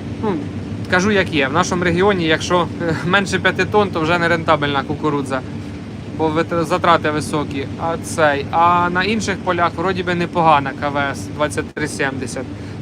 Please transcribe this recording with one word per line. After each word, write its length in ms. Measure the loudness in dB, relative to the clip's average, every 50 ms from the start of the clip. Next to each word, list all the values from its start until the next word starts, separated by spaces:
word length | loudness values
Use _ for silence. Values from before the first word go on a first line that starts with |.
| -8 -8 -6 -4 -2
Ну, 100 | -2 -2 -2 -4 -6 -8 -8 -6 -6 -6 -8 -2 0
кажу, 200 | 0 2 2 4
як 220 | 2 2 2 2 2
є. 140 | 0 0
В 60 | 2 2
нашому 300 | 0 0 2 0 0 0
регіоні, 420 | 0 2 4 4 4 4 2 2
якщо, 420 | 2 2 0 0 0 2 2 2 0 -2 -4 -2 -2
е, 60 | -2 -2 0
менше 340 | 2 2 2 2 2 -2 0
п'яти 260 | 2 0 2 2 -2
тонн, 240 | 2 4 2 2 2
то 100 | 0 0
вже 200 | 2 2 2 2
не 80 | 2
рентабельна 560 | 2 2 0 2 2 2 2 2 0 0 -2 -2
кукурудза. 580 | -2 -4 -2 -2 -2 0 0 -2 -2 -4 -4 -4 -6 -8 -8 -8 -10 -10 -10 -10 -10 -12 -12 -10 -10 -4
Бо 120 | -2 0 0
вит-, 340 | 2 0 0 0 0 -2 0
затрати 480 | 0 0 2 4 4 4 4 4 0
високі. 560 | 0 0 -2 -2 -2 -2 -2 -2 -4 -6 -6 -6 -6 -4
А 160 | -4 -4 -4
цей, 480 | -4 -6 -6 0 2 4 4 4 2 -2 0
а 380 | 2 4 6 6 6 4 2 2
на 140 | 0 0 0
інших 340 | 0 0 0 0 -2 -4
полях 340 | -2 -2 -2 0 2 2 0 0
вроді 280 | 0 -2 -2 -2 -2 -2
би 120 | -2 0
непогана 560 | 0 -2 0 0 4 6 6 6 6 4 0 -4 -2
К 100 | -4 -2
В 80 | 0 0 -2 -2
С 80 | -2 -6 -8 -8 -2
двадцять 380 | -2 -2 -2 -2 -4 -6 -6 -6
три 140 | -6 -6
сімдесят. 560 | -4 -2 -2 -2 -2 -2 -4 -6 -6 -6 -8 -8 -8 -10 -12 -12 -12 -12 -8